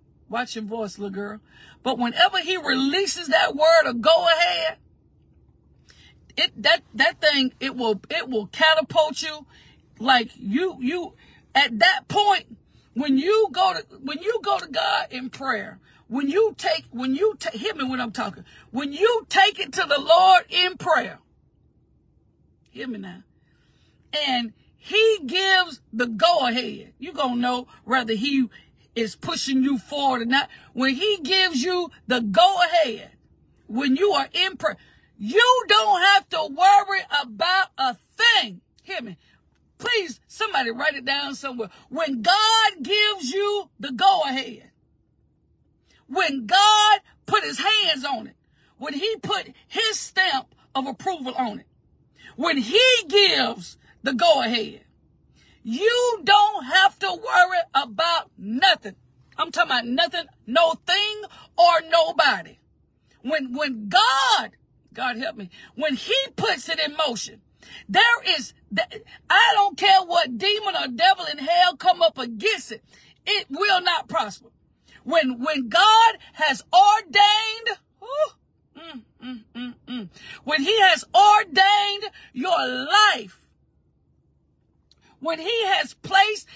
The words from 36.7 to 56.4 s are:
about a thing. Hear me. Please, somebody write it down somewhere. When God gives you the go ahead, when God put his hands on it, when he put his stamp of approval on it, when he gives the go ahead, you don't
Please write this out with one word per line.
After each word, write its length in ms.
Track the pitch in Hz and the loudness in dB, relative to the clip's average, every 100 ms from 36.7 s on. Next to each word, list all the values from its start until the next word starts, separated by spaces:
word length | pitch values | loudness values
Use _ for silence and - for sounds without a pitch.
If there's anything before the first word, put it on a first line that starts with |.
| 403 392 381 - 294 | 6 4 -4 -2 -4
about 460 | 254 208 339 381 370 - | -4 -4 0 0 -2 -2
a 180 | 262 226 | -4 -4
thing. 640 | _ - 466 427 240 175 _ _ | _ 0 2 2 -2 -10 _ _
Hear 180 | - 359 | -12 -12
me. 160 | 220 170 _ _ _ _ _ _ | -12 -16 _ _ _ _ _ _
Please, 440 | 466 466 339 - _ | -4 -4 -4 -12 _
somebody 440 | - 427 269 233 | -8 -4 -2 -4
write 240 | 240 302 285 | -2 -4 -4
it 80 | |
down 320 | 254 285 277 269 | -4 -6 -6 -10
somewhere. 340 | 277 247 208 - _ | -10 -10 -12 -14 _
When 320 | 285 311 247 | -6 -4 -2
God 600 | 214 403 440 453 427 359 | 0 2 4 4 2 -2
gives 500 | 262 415 427 392 254 | -4 0 0 -2 -6
you 380 | 381 403 415 - _ | -4 -2 -4 -8 _
the 140 | 277 | -12
go 300 | 240 392 370 294 | 2 4 4 0
ahead, 460 | 262 254 226 _ _ _ _ _ _ _ _ _ _ _ _ _ _ _ | -4 -8 -14 _ _ _ _ _ _ _ _ _ _ _ _ _ _ _
when 380 | 320 330 277 208 | -2 -2 -4 2
God 560 | 381 415 427 427 415 - _ - | 4 6 6 4 2 0 _ -2
put 180 | 415 | -2
his 160 | 440 - | -2 -4
hands 460 | 370 427 370 277 285 | 0 2 0 -2 -6
on 220 | 240 214 | -8 -10
it, 80 | - _ _ _ _ | -20 _ _ _ _
when 160 | 294 | -10
he 240 | 294 415 440 | -4 -4 -4
put 320 | - 403 - - _ | -4 -6 -6 -18 _
his 320 | - 440 - | -4 -4 -4
stamp 560 | - - 370 262 - _ _ | -4 -2 0 -2 -6 _ _
of 140 | 262 269 | -8 -6
approval 460 | 226 381 339 254 254 | -8 -8 -6 -6 -6
on 240 | 240 - | -6 -8
it, 60 | - _ _ _ _ _ - - | -16 _ _ _ _ _ -20 -6
when 200 | 330 285 | -2 -2
he 280 | 220 403 508 480 330 | 2 4 6 4 2
gives 680 | 403 392 277 226 - - - _ _ | 2 2 2 -2 -6 -14 -20 _ _
the 120 | 262 | -6
go 280 | 254 339 277 | 2 4 4
ahead, 440 | 233 233 214 - _ _ _ _ _ _ _ _ | 2 -4 -6 -12 _ _ _ _ _ _ _ _
you 600 | 220 247 427 494 494 440 | -10 -2 0 2 0 -2
don't 400 | 320 415 | 4 4